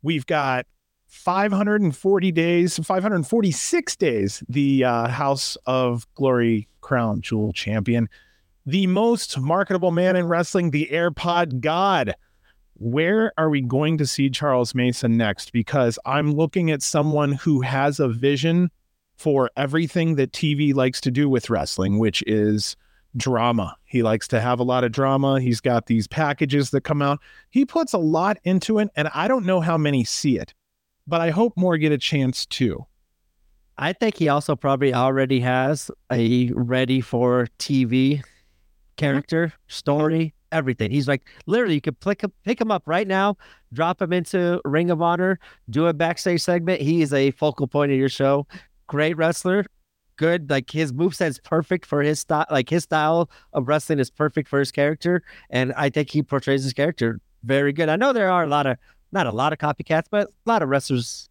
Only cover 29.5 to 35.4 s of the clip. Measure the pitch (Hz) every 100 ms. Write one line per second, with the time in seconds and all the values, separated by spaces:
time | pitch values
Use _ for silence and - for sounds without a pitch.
29.5 | 185 165 165 151 139 117 - 147 113 78
30.5 | _ _ _ _ _ - 165 170 160 233
31.5 | 190 185 165 151 147 - 147 131 127 -
32.5 | - 123 85 - _ _ _ _ _ _
33.5 | _ _ - 143 190 226 - 160 143 -
34.5 | 143 143 135 139 123 127 135 131 131